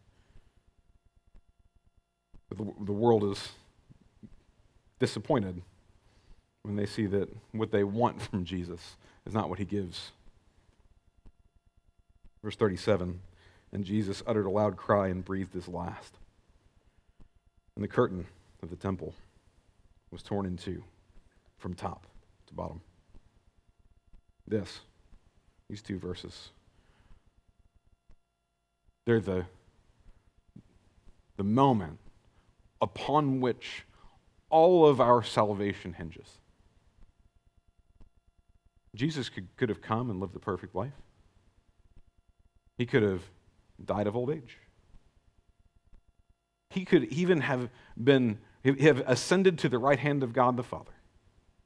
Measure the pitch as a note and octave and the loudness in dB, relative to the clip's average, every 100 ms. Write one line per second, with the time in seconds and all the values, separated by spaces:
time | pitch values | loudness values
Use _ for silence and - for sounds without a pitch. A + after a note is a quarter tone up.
0 | _ _ _ - - _ _ _ _ _ | _ _ _ -20 -20 _ _ _ _ _
1 | _ _ _ - _ _ _ _ _ _ | _ _ _ -20 _ _ _ _ _ _
2 | _ _ _ - - F#2+ G#2 - G2+ G2+ | _ _ _ -20 -14 -8 -8 -8 -6 2
3 | A#2 A2+ G2+ G2 - - _ _ - - | 4 4 2 -4 -10 -16 _ _ -20 -20
4 | _ _ - - _ _ _ _ _ - | _ _ -20 -20 _ _ _ _ _ -4
5 | B2 - G#2 D3 F#2+ F2 - - _ _ | -2 -2 -2 0 -2 -6 -14 -20 _ _
6 | _ _ - - _ _ G#2 G#2 G2+ - | _ _ -20 -20 _ _ -8 -4 -4 -2
7 | G#2 G2 F#2 - - A2 A2 G#2 G2+ G#2 | 0 0 -2 -8 -12 -6 0 0 0 2
8 | A#2+ - - G2 F2 F#2 F2 E2+ - - | 0 0 -6 -6 -4 -6 -8 -12 -16 -20
9 | - _ - G#2 E2+ F#2 F#2 G2+ F#2 - | -20 _ -6 -4 -2 -4 -6 -6 -6 -10
10 | - - - - _ _ _ _ _ _ | -16 -20 -20 -20 _ _ _ _ _ _
11 | _ _ - - _ _ _ _ _ _ | _ _ -20 -20 _ _ _ _ _ _
12 | _ _ - - G#2+ - G#2+ F2+ - G2 | _ _ -20 -16 -10 0 0 0 0 0
13 | F2+ F2+ - - - - _ - F#2 G#2+ | 0 -8 -12 -20 -20 -20 _ -8 -2 -2
14 | G2 G2 - A2 G2 G2+ G#2+ F#2+ - G#2 | -2 -4 -2 0 0 2 0 0 2 2
15 | F#2+ F#2 F2+ F#2+ F#2 F2+ F2 F2 E2+ - | 2 -2 -4 -6 -6 -10 -10 -8 -8 -12
16 | - - - _ _ _ _ _ _ _ | -16 -20 -20 _ _ _ _ _ _ _
17 | _ - - _ _ _ _ - G2+ - | _ -20 -20 _ _ _ _ -8 -4 0
18 | A#2+ F#2 E2+ - _ - E2+ F2 G2 F#2 | 0 0 -10 -16 _ -16 -14 -8 -6 -6
19 | D#2 - - _ _ _ _ _ _ _ | -8 -14 -20 _ _ _ _ _ _ _
20 | _ F2 - G2+ F#2+ F2+ - F2 - _ | _ -16 -6 -4 -4 -6 -8 -10 -12 _
21 | _ - - _ _ _ - F2+ G2 E2 | _ -20 -20 _ _ _ -12 -8 -10 -12
22 | - - - _ _ E2+ F2 F2 - _ | -18 -20 -20 _ _ -10 -10 -10 -18 _
23 | _ - - _ _ _ _ _ _ _ | _ -20 -20 _ _ _ _ _ _ _
24 | _ - _ _ - G#2 F#2+ - - _ | _ -20 _ _ -4 -4 -4 -12 -20 _
25 | _ - _ _ _ _ - G#2 - F#2+ | _ -20 _ _ _ _ -18 -14 -10 -8
26 | F2+ F2+ F2+ - - _ _ _ _ _ | -8 -10 -12 -18 -20 _ _ _ _ _
27 | - - _ _ _ _ _ _ _ _ | -20 -20 _ _ _ _ _ _ _ _
28 | - - _ _ _ _ _ _ _ _ | -20 -20 _ _ _ _ _ _ _ _
29 | - A2+ G2+ F#2 F2+ - _ _ _ _ | 2 2 2 -4 -4 -12 _ _ _ _
30 | - - _ _ _ - - _ _ _ | -20 -20 _ _ _ -20 -20 _ _ _
31 | - - _ - G2+ A#2 C#3 A#2 E2 D#2+ | -20 -20 _ -4 2 4 6 4 0 -10
32 | - - _ _ _ _ _ - - - | -20 -20 _ _ _ _ _ -4 -4 -4
33 | - C#3+ D3 C3 B2+ A2 - - - - | 0 2 2 0 0 -2 -8 -16 -18 -20
34 | - _ _ _ - D#3 E3 F3+ D3+ C3 | -20 _ _ _ 0 6 8 10 8 8
35 | A#2+ A#2+ A2 - G#2+ G2+ G2+ F#2 F#2 F2 | 6 6 4 2 2 2 -2 -4 -8 -10
36 | E2+ - - - _ _ _ _ _ _ | -12 -14 -20 -20 _ _ _ _ _ _
37 | - _ _ _ _ _ _ _ _ _ | -20 _ _ _ _ _ _ _ _ _
38 | - _ _ _ _ _ _ _ _ G#2 | -20 _ _ _ _ _ _ _ _ -4
39 | D3 D3+ A#2+ - F#2 - A#2 G2 - A2+ | -4 -2 -6 -8 -14 -4 -2 -2 -2 -2
40 | B2+ F#2 F#2+ F#2 - F#2 F2+ F2+ A#2+ - | -2 -4 -6 -8 -6 -6 -6 -6 -6 -8
41 | - _ _ _ _ _ _ _ _ - | -20 _ _ _ _ _ _ _ _ -20
42 | - _ _ _ _ _ _ - A#2+ C#3 | -20 _ _ _ _ _ _ -6 2 4
43 | G#2 F#2 - - _ _ _ - - G2 | 4 2 -6 -20 _ _ _ -12 -4 -2
44 | G#2 A#2 B2 D#3+ B2 - _ _ _ - | -2 -2 -4 -6 -10 -20 _ _ _ -20
45 | _ _ _ _ _ _ _ _ _ - | _ _ _ _ _ _ _ _ _ -20
46 | _ _ _ _ _ _ - G3 F#3 F3 | _ _ _ _ _ _ -10 -8 4 4
47 | B2 C#3+ F3 F3 B2 C3 A#2+ - - - | 4 0 2 2 0 -2 -4 -10 -18 -2
48 | A#2+ C3+ B2 G#2+ - _ C3 C3+ D3 C3 | 4 6 4 0 -8 _ 0 4 6 6
49 | C3 B2 - F#3 F#3+ E3 D#3 B2+ B2+ C#3+ | 4 0 2 4 4 2 0 0 2 2
50 | D3 C#3+ B2+ A#2+ B2 B2 - - - - | 2 -2 -2 2 2 2 -4 -10 -14 -20
51 | _ _ _ _ _ _ | _ _ _ _ _ _